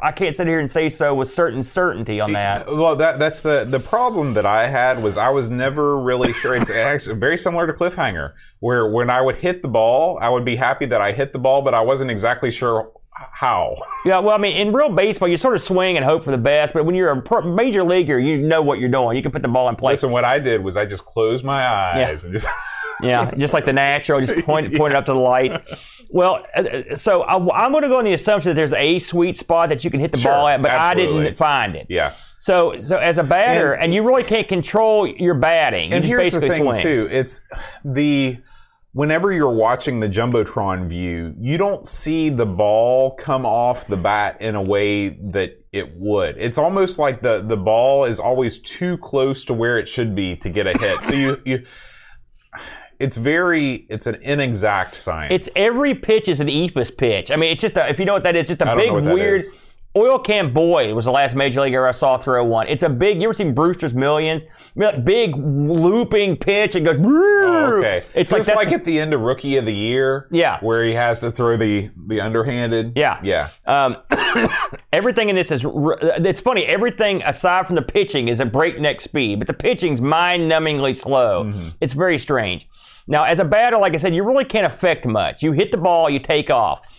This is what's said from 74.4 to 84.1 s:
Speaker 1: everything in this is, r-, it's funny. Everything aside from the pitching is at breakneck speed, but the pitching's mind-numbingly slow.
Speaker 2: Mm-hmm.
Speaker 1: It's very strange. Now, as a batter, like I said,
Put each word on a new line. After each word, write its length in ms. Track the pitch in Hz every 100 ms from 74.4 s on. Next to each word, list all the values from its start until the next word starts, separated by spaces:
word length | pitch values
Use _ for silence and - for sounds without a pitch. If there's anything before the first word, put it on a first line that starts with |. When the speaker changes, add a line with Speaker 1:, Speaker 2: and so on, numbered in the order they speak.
| 113 - - - -
Speaker 1:
everything 340 | 160 233 220 214
in 80 | 185
this 160 | 170
is, 140 | 139 139
r-, 320 | 147 151 -
it's 380 | 160 - 190 -
funny. 240 | 254 226 147
Everything 560 | 180 240 - 208 185
aside 440 | - - 185 180 180
from 80 | 170
the 60 |
pitching 480 | 120 214 196 143 117
is 100 | 117
at 140 | 123
breakneck 480 | 127 165 160 151 131
speed, 380 | - 151 113 101
but 80 | 95
the 60 |
pitching's 460 | - 240 247 175 127
mind-numbingly 960 | 135 160 175 180 160 160 156 143 135 131
slow. 480 | 117 135 117 90
Speaker 2:
Mm-hmm. 260 | 104 101 82 -
Speaker 1:
It's 100 | 147
very 260 | 135 180 147
strange. 520 | - 135 101 90 - - - - -
Now, 160 | 151
as 140 | 147 170
a 80 | 160
batter, 320 | 208 240 226
like 160 | 190
I 40 | 156
said, 180 | 185